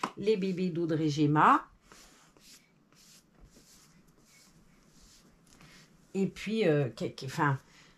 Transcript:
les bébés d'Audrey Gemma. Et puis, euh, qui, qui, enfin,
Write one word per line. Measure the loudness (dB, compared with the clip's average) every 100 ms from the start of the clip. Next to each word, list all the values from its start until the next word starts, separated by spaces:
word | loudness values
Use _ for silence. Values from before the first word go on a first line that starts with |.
| -10 -4
les | -2 0
bébés | -2 -2 -4
d'Audrey | -2 -2 0 -2
Gemma. | 2 2 4 4 4 0 _ _ -20 -20 -20 _ _ -20 -20 _ _ _ _ -20 -20 _ _ -20 -20 -20 -20 -20 -20 _ _ _ -20 -20 -20 -20 _ _ -20 -20 -20 -20 _ _ -20 -20 -20 -20 -20 _
Et | -4 -4
puis, | -4 -6 0 2
euh, | 2 0
qui, | -4 -10
qui, | -10 -10
enfin, | 0 0 0 -6 -20 -20